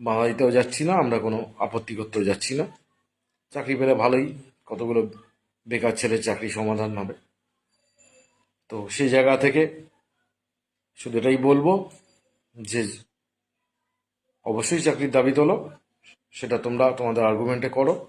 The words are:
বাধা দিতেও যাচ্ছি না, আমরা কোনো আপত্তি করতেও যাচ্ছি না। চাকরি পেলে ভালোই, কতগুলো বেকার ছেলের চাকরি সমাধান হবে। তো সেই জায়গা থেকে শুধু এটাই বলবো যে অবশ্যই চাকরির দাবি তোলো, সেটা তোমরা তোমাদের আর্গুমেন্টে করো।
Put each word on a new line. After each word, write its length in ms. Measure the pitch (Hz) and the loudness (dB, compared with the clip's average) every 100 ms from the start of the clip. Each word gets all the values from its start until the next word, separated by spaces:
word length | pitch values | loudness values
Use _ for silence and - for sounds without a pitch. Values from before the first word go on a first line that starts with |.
বাধা 260 | 117 110 117 | -4 0 0
দিতেও 240 | 113 127 | 2 2
যাচ্ছি 320 | 120 123 - | 4 2 0
না, 100 | 151 | 0
আমরা 260 | 185 127 113 | 2 2 0
কোনো 340 | 110 110 110 - | -2 -4 -8 -6
আপত্তি 360 | 104 117 110 107 | -6 -6 -8 -10
করতেও 280 | 110 113 | -6 -2
যাচ্ছি 320 | 98 98 - 135 | 0 -2 -4 -4
না। 100 | 156 - _ _ _ _ _ _ _ | -6 -8 _ _ _ _ _ _ _
চাকরি 240 | 143 127 135 | -12 -6 -2
পেলে 180 | 131 | 2
ভালোই, 320 | 123 117 127 143 151 - _ - | 2 4 2 0 -6 -18 _ -14
কতগুলো 360 | 107 117 117 107 - _ _ _ _ 113 | -8 0 0 0 -4 _ _ _ _ -8
বেকার 240 | 117 117 | -2 0
ছেলের 300 | 110 120 113 | 0 -2 -2
চাকরি 260 | 113 101 110 | -2 -4 -6
সমাধান 480 | 107 107 107 107 104 | -4 -2 -2 -4 -6
হবে। 160 | 95 98 _ _ _ _ _ _ _ _ _ _ _ _ _ _ - | -8 -12 _ _ _ _ _ _ _ _ _ _ _ _ _ _ -14
তো 200 | 110 101 | -12 -10
সেই 200 | - 139 | -2 2
জায়গা 280 | 131 131 131 | 4 4 4
থেকে 480 | 139 147 156 - - _ _ _ _ _ _ _ _ _ _ _ | 4 4 2 -2 -20 _ _ _ _ _ _ _ _ _ _ _
শুধু 180 | 127 117 | -6 -2
এটাই 200 | 127 131 | 2 2
বলবো 520 | 135 143 151 196 190 - _ _ _ _ _ 117 | 4 4 4 0 -2 -16 _ _ _ _ _ -18
যে 260 | 107 117 104 98 - _ _ _ _ _ _ _ _ _ _ _ _ _ 120 | -6 -4 -4 -6 -20 _ _ _ _ _ _ _ _ _ _ _ _ _ -6
অবশ্যই 360 | 110 110 170 | -4 -2 0
চাকরির 300 | 151 127 139 | 0 0 0
দাবি 200 | 131 127 | 2 2
তোলো, 380 | 139 151 214 - - _ _ _ _ _ | 4 2 2 -4 -18 _ _ _ _ _
সেটা 260 | - 120 117 | -14 -6 -4
তোমরা 280 | 120 120 131 | -4 2 2
তোমাদের 320 | 123 120 113 110 | 2 -2 2 2
আর্গুমেন্টে 440 | 107 120 123 127 | 2 0 -2 -2
করো। 240 | 131 135 98 | 0 0 0